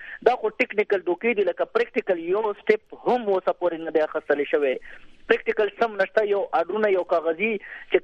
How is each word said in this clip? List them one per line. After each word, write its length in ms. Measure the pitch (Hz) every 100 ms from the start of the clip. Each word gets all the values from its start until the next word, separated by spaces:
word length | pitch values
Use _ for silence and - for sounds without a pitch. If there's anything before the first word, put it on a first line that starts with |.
| - -
دا 120 | - 247
خو 140 | 214
ټیکنیکل 520 | - 196 202 208 202
دوکې 340 | 175 170 233 202
دي، 60 |
لکه 200 | 180 175
پریکټیکل 540 | 170 226 240 - - 175
یو 240 | 165 196 220 202
سټیپ 200 | - 214 - 135 -
هم 140 | 247 214
اوسه 220 | 190 190
پورې 220 | 170 175
نه 180 | 165 165
دی 100 | 156
اخیستلی 440 | 151 156 - 147 143
شوی. 240 | 160 139 127 - - - - -
پریکټیکل 380 | - - 427 208 -
سم 140 | 233 202
نشته، 260 | 190 - 208
یو 100 | 202 180 151
اډرونه، 300 | 170 208 214
یو 120 | 190
کاغذي 460 | 170 170 160 160 220 208 - - -
چې 60 | 185